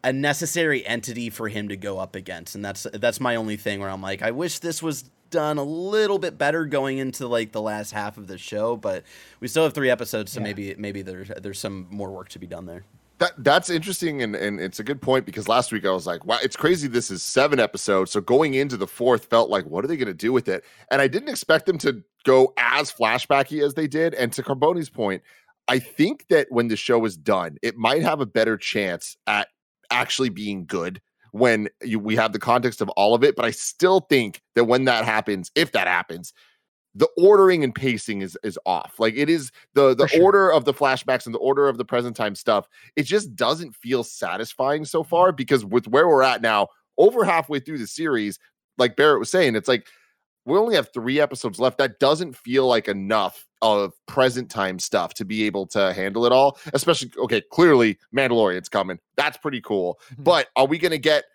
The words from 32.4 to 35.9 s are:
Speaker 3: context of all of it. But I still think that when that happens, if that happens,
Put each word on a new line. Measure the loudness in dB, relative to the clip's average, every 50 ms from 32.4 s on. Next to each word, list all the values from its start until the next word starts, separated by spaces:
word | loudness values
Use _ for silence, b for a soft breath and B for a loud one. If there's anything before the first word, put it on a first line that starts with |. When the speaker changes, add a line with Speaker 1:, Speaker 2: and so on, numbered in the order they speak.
Speaker 3:
context | 0 2 2 2 2 -2 -4 -4
of | -6 -4
all | 0 2 2 4 4
of | 6 4
it. | 4 4
But | 2 -2
I | -4 -4
still | -6 -10 -10 -6 _ 2 4 4 4
think | 2 _ 0 2 2 0 -8 -14 _ _ _
that | 2 4
when | 4 4 2 4
that | 2 2 2 2
happens, | 0 0 -2 0 -2 -4 -4 -4 -4 _
if | 0 0 2 0
that | 0 0
happens, | 2